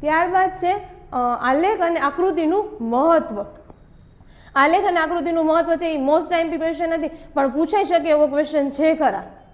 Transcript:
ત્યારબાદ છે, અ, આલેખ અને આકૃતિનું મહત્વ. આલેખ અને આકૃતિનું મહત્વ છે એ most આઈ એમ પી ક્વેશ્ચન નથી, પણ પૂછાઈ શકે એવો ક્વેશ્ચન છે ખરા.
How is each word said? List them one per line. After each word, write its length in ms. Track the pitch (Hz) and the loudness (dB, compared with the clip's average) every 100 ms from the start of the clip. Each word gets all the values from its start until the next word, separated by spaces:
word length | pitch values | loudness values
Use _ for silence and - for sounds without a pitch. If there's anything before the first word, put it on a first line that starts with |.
ત્યારબાદ 500 | 294 311 349 370 370 | 0 0 2 2 0
છે, 220 | 370 349 403 403 - - | 0 -2 -2 -4 -20 -10
અ, 260 | - 247 240 | -4 -2 -2
આલેખ 400 | 247 269 359 427 | 0 2 2 0
અને 200 | 339 330 | 0 0
આકૃતિનું 840 | 277 277 370 320 311 381 415 - | -2 0 0 0 0 0 -2 -6
મહત્વ. 600 | 226 240 311 330 - 208 202 - - - - - - - - - - - | -2 0 4 2 0 -8 -10 -14 -20 -20 -20 -20 -20 -20 -20 -20 -8 2
આલેખ 280 | 285 349 | 4 4
અને 160 | 403 349 | 2 0
આકૃતિનું 460 | 320 349 311 330 320 | 0 -2 -2 0 2
મહત્વ 280 | 320 330 | 2 0
છે 200 | 330 339 | -2 -2
એ 40 | 311 | -2
most 360 | 262 311 320 | 2 0 2
આઈ 60 | 339 | -2
એમ 100 | 330 | -2
પી 60 | 311 | -2
ક્વેશ્ચન 320 | 320 311 339 | -4 -2 -2
નથી, 220 | 330 302 - - | -2 -4 -8 -8
પણ 140 | 294 277 | -2 -2
પૂછાઈ 360 | 254 320 403 | 0 0 0
શકે 260 | 381 339 311 | 2 0 2
એવો 160 | 302 302 | 2 2
ક્વેશ્ચન 440 | 285 302 302 277 | 2 0 0 -2
છે 240 | 277 311 | 2 2
ખરા. 280 | 320 277 196 - - - | 2 0 -2 -10 -20 -20